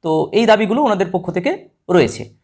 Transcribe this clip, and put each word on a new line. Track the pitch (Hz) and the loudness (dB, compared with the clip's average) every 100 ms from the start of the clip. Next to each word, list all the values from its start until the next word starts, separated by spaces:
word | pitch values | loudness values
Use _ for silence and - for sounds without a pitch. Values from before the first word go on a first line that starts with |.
তো | 165 160 - | -2 -2 0
এই | 208 226 | 0 2
দাবিগুলো | 214 214 226 | 2 2 0
ওনাদের | 285 202 180 | 0 0 -2
পক্ষ | 180 180 | -4 -4
থেকে | 180 175 381 - _ - | -4 -4 -6 -10 _ 0
রয়েছে। | 180 139 - - _ | 2 2 -2 -16 _